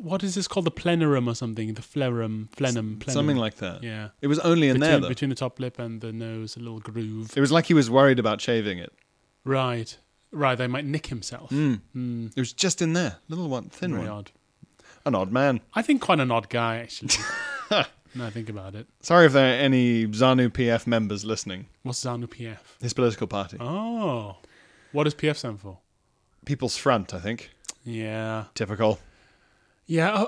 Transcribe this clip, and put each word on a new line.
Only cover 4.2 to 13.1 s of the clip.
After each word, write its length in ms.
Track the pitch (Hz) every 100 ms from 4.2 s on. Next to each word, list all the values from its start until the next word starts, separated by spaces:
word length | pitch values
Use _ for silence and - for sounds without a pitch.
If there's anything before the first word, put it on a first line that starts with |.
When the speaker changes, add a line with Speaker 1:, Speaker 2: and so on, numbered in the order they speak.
| 143
Speaker 2:
was 120 | 151
only 300 | 175 170 147
in 80 | 131
Speaker 1:
Between, 120 | 151
Speaker 2:
there, 100 | 151
though. 80 | 90
Speaker 1:
between 200 | 123 143
the 60 | 127
top 240 | 127 -
lip 180 | 127 -
and 240 | 117 113
the 100 | 113
nose, 460 | 110 113 113 110 -
a 20 |
little 200 | 117 110
groove. 580 | 107 110 110 110 110 -
Speaker 2:
It 20 |
was 100 | 139
like 160 | 165 160
he 80 | 165
was 120 | 117
worried 300 | 127 139 123
about 240 | 110 107
shaving 380 | - 117 104 90
it. 120 | 87 - _ _ _ _
Speaker 1:
Right. 520 | 135 135 131 120 113 - _ _ _
Right, 260 | 160 139 123
they 80 | 123
might 200 | 127 143
nick 200 | 147 -
himself. 460 | 123 - 117 -
Speaker 2:
Mm. 300 | 139 151 110 - 127
Speaker 1:
Mm. 360 | 123 120 113 131
Speaker 2:
It 40 |
was 120 | 123
just 300 | - 190 -
in 120 | 165
there. 240 | 170 156